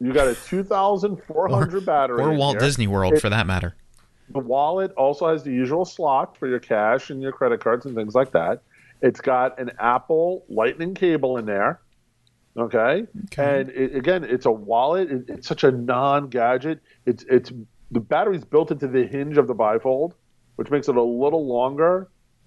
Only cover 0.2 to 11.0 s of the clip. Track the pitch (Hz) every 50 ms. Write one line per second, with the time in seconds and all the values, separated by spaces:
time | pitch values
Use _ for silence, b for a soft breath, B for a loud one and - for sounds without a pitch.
0.2 | 139 127 117 117 - - 180 185 196 190 214 196 196 202 208 190 180 208 196 -
1.2 | - - 156 156 185 185 127 120 151 165 170 196 185 180 156 147 139 127 123 120
2.2 | 131 156 156 143 139 143 127 104 123 139 139 123 113 98 98 98 95 92 - 151
3.2 | - 107 101 113 98 87 95 92 92 87 - - - _ _ _ _ _ _ _
4.2 | _ - - 139 123 117 127 139 143 156 175 190 190 190 190 - 135 139 147 143
5.2 | 175 160 160 156 135 143 127 123 127 - - 170 185 175 - - 175 147 135 143
6.2 | - - - - 156 131 123 120 - - 117 107 104 107 120 135 - - 143 131
7.2 | 135 135 131 - 135 123 117 107 - 117 113 123 - 139 123 113 107 107 104 127
8.2 | 135 - - 85 82 90 110 - _ _ b b b b b b - 127 120 -
9.2 | - 131 127 127 127 131 - - 127 120 - - 107 117 123 131 - - 165 160
10.2 | 165 175 185 185 - - - 107 110 123 131 156 165 180 190 175